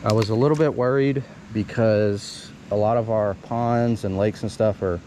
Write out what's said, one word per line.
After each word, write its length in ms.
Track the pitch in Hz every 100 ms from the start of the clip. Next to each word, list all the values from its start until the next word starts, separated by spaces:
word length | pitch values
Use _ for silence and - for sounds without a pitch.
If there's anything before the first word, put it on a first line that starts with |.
I 80 | 110
was 160 | 110 104
a 60 |
little 220 | 110 143 151
bit 180 | 156
worried 480 | 123 123 139 139 135 127 - -
because 960 | 110 101 - 113 107 104 101 - - - - -
a 60 | 104
lot 200 | 107 117
of 140 | 113
our 240 | 110 104
ponds 720 | 95 - 117 117 120 120 113
and 140 | 101 95
lakes 240 | 107 -
and 100 | 110
stuff 300 | - 110 98
are 180 | 95 85